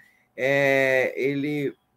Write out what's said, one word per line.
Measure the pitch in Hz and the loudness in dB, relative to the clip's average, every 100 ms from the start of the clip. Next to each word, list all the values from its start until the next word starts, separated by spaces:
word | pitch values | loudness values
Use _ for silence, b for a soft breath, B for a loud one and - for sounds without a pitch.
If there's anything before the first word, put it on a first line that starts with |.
| b b b - | b b b -4
é, | 131 139 139 135 135 131 123 - | 0 2 2 2 2 2 0 -2
ele | 131 143 143 147 139 - _ | -2 -2 -4 -4 -6 -8 _